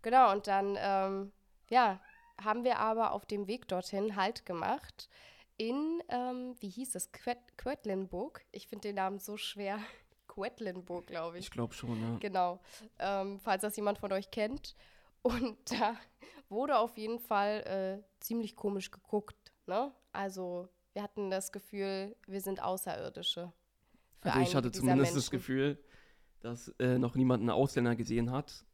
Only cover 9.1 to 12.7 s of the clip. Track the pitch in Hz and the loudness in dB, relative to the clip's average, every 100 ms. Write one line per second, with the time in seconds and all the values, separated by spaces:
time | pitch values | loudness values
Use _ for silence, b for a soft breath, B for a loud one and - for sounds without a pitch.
9.1 | 202 196 208 - 202 196 208 214 B B | -4 -10 -8 -8 -6 -4 -4 -8 B B
10.1 | _ - - 208 254 214 180 180 175 175 | _ -18 -6 -6 -4 -8 -8 -8 -10 -6
11.1 | 175 165 175 190 - 120 - 120 113 113 | -6 -6 -8 -8 -4 -4 -4 -6 -4 -2
12.1 | 117 - 190 180 180 B | -4 -2 2 2 0 B